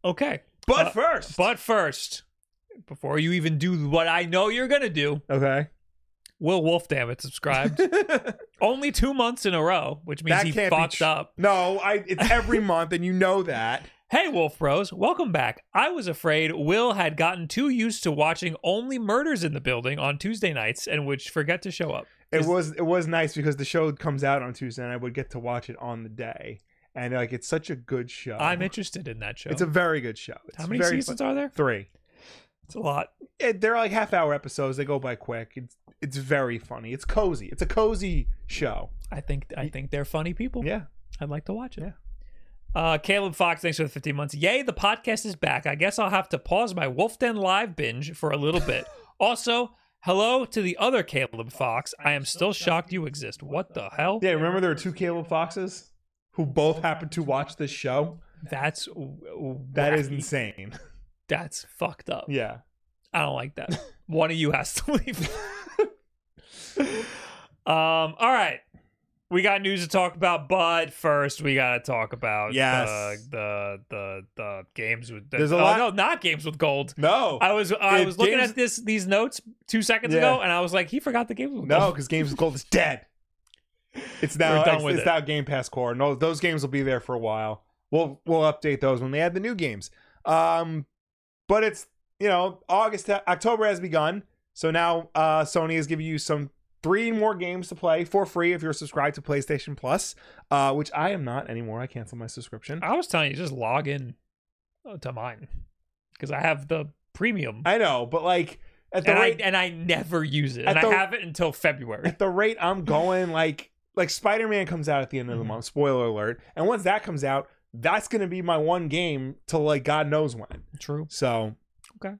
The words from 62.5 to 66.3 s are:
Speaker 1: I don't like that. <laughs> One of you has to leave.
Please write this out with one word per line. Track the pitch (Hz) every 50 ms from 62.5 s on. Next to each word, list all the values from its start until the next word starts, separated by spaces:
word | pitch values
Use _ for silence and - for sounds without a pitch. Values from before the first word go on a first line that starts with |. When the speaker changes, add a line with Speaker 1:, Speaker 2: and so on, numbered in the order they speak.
| 117 117 _ _ _ _ _ _ _ _ _ _ -
Speaker 1:
I | 175 151
don't | 143 135
like | 131 123 139 -
that. | - - - 175 - 571 539 -
<laughs> | _ _ -
One | 160 156 160 160
of | 165 160
you | 156 147
has | 147 135 - - -
to | - - - 294
leave. | 233 - - 220 - 165 143 - - - - - - - - - - 427 427 - _ _ _ _ _ _ _